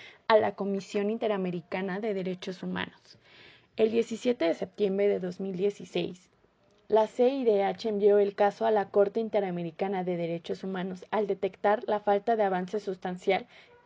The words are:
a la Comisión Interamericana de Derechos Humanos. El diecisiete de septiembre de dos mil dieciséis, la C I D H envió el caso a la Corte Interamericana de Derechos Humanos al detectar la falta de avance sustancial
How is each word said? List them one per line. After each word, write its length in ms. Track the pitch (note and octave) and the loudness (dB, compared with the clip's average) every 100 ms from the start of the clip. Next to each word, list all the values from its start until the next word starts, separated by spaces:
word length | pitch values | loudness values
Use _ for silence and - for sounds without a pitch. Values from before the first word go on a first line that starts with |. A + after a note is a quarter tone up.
| - - - | -20 -10 4
a 80 | A3 | 4
la 180 | G#3 | 4
Comisión 560 | G3 G3+ G3 G3 G#3 G3+ | -2 -4 -4 -4 -2 -2
Interamericana 880 | A3+ A3+ G3 F#3 F3 - F#3 G3 F#3+ | -2 -2 -2 -2 -4 -6 -6 -6 -6
de 160 | A3 | -4
Derechos 480 | F#3+ F#3 F3+ - F3+ | -4 -4 -6 -10 -10
Humanos. 560 | F#3 F3+ - - _ - _ - - - _ - | -6 -6 -6 -10 _ -20 _ -20 -20 -20 _ 0
El 140 | A3 | 0
diecisiete 540 | A3+ A3 A3 B3+ A#3+ | 2 -2 -2 -2 0
de 100 | E4 | 0
septiembre 540 | C#4+ F#3+ - G3+ G3 G3+ | -2 -6 -2 -2 2 2
de 100 | G3 | 0
dos 220 | F3+ F3+ | -4 -6
mil 160 | G3 F3+ | -8 -2
dieciséis, 760 | G3+ G3+ F3+ F3+ F3 F3+ _ _ _ _ _ _ - | -2 -2 -6 -6 -6 -10 _ _ _ _ _ _ 0
la 200 | G#3+ G#3+ | 2 2
C 220 | - B3 | 2 2
I 160 | C#4 | 2
D 200 | A#3 G3+ | 2 2
H 240 | G3 F#3 A3+ | 0 -2 -4
envió 300 | G3+ G#3 G#3 | 2 6 6
el 160 | G3+ | 4
caso 320 | G3+ G3+ G3 A3+ | 2 0 2 0
a 40 | |
la 200 | G#3+ G3 | 2 2
Corte 300 | G#3 G3+ A3+ | 2 2 2
Interamericana 840 | A3 G#3+ F#3+ F3 E3+ D#3+ G3 F#3+ | -2 -2 -2 -4 -6 -6 -4 -2
de 120 | F3+ F3 | -2 -2
Derechos 480 | E3+ E3+ - F#3+ | -4 -6 -6 -8
Humanos 420 | F#3+ F#3 F#3 F#3 - | -6 -6 -6 -8 -4
al 160 | G#3+ G3+ | -4 -2
detectar 560 | F#3+ F#3+ - G#3 G#3+ - | -2 -4 0 2 2 0
la 140 | G#3 | -2
falta 360 | G#3 G3+ G#3+ A3+ | 2 0 2 2
de 60 | |
avance 360 | G3+ F#3 F#3 G#3+ | 2 0 -2 -6
sustancial 680 | G3+ F#3 F#3 F3+ - F#3 - - - - | -6 -6 -6 -4 0 0 -2 -20 -20 -6